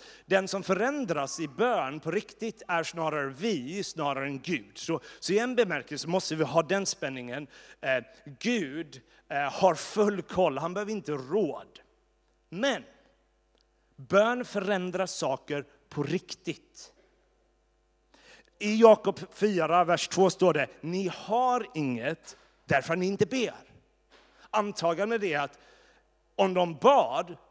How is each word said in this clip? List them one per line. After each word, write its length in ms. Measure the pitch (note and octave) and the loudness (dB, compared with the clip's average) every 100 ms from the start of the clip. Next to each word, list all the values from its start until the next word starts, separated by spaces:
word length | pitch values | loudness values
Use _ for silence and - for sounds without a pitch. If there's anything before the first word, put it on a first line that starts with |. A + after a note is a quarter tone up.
| - - - | -20 -16 0
Den 220 | F#3+ F#3+ | 2 2
som 160 | G3 | -4
förändras 760 | F3+ F#3 A#3+ D4 A3+ D3+ C3+ - | -2 0 0 -2 -2 -2 -4 -6
i 80 | D#3+ | -8
bön 520 | C3+ A#3+ G#3+ C3 D3+ | -2 0 2 -2 -6
på 120 | D#3 | -4
riktigt 520 | F3+ - - A3+ - - | -4 -6 -8 -8 -8 -4
är 160 | F3 | -2
snarare 460 | D#3+ E3 D#3+ D3+ C#3 | -2 -4 -4 -2 -4
vi, 540 | C3 G#3+ F3+ B2 F#3+ | -4 -2 -2 -4 -8
snarare 420 | F#3+ - C#3+ C#3 C#3 | -8 -4 -4 -4 -4
än 120 | C3+ | -6
Gud. 380 | - D#3 G2+ - | -4 -6 -6 -14
Så, 240 | - D#3+ - - | -6 -6 -6 -10
så 140 | - | -2
i 60 | G3 | 0
en 160 | B3 B3 | 0 0
bemärkelse 520 | G#3+ D3+ A#2+ D3 D3+ | 0 0 -6 -8 -2
måste 280 | F#3 - D#3+ | -2 0 -2
vi 80 | |
ha 180 | D3 E3 | 0 2
den 240 | D#3+ G3 F#3+ | 2 0 -2
spänningen. 640 | - D3+ C3 A#2+ B2+ D3+ - - - | -4 -6 -8 -8 -10 -12 -18 -20 -10
Eh, 220 | C#3+ C3 - - - C3+ | -2 -2 -2 -18 -20 -8
Gud, 640 | A3 A#3+ D3 C#3+ D#3 - - _ - | -2 0 -2 -6 -12 -16 -20 _ -6
eh, 220 | C#3+ C#3+ | -2 -2
har 240 | - F#3 D#3+ | 4 4 4
full 460 | - - G#3 G3+ | -2 2 2 2
koll. 360 | - F3+ F3+ C3+ | -4 2 2 2
Han 160 | E3 | -4
behöver 180 | F#3 G#3 | -4 -6
inte 200 | G#3+ D3 | -6 -6
råd. 680 | D3 C3 F#3+ E3+ A2 F#2+ - _ _ _ _ _ _ - | -8 -2 0 0 -4 -12 -20 _ _ _ _ _ _ -14
Men 340 | E3+ C4+ G#3 A#2+ _ _ _ _ _ _ _ _ _ _ - | -4 -2 -2 -6 _ _ _ _ _ _ _ _ _ _ -20
bön 500 | B2+ F#3+ A3 B3 B3 | 0 2 4 0 -4
förändrar 600 | G3+ F#3+ G3 F3+ F3 E3+ | -6 -2 -2 -2 -4 -6
saker 600 | - D3+ C3+ - C#3+ C#3+ _ _ | -4 -4 -4 -6 -8 -8 _ _
på 140 | - | -6
riktigt. 880 | C#3 E3+ - - - D3+ _ - - _ _ _ _ _ _ _ _ _ _ _ _ _ - - _ - | -4 -4 -6 -14 -10 -12 _ -20 -20 _ _ _ _ _ _ _ _ _ _ _ _ _ -20 -20 _ -6
I 160 | G#3 A3 | 0 8
Jakob 380 | A3+ G#3 F#3+ F#3 F#3 | 8 8 4 -4 -8
fyra, 500 | - G#3 F#3 D#3 F3 | 0 0 2 2 4
vers 240 | E3+ E3+ - | 4 2 0
två 220 | - F#3+ | 4 4
står 240 | - F3+ | 6 4
det, 140 | D3+ C3 - | 4 0 -4
"Ni 300 | D#3 F3+ F#3+ - | -6 -4 -4 -6
har 520 | - A3+ B3+ B3 A3 | -2 0 2 0 -2
inget 640 | D#3 C#3 A#2+ B2+ E3 - - _ _ - | -4 -2 -2 -4 -6 -10 -20 _ _ 0
därför 300 | C#3+ C3 E3+ | 0 2 -2
ni 100 | F#3 | 0
inte 200 | G3 G#3 | 0 0
ber." 300 | C4 G#3 A#2 - - _ _ _ - _ _ - | 0 -2 -6 -20 -20 _ _ _ -20 _ _ -4
Antagandet 720 | G#3+ G#3 G3 E3 E3+ G#3 A#3 | -2 -2 -2 -2 0 -2 -2
är 160 | G3 D3 | -2 -2
att 200 | C#3+ - - - _ _ _ _ _ - | -4 -8 -20 -20 _ _ _ _ _ 0
om 180 | G3 | 2
de 220 | F3+ F3 D#3 | 2 0 4
bad 640 | A3+ C4+ C3 C3 E3+ E3 _ | 6 6 6 0 -4 -8 _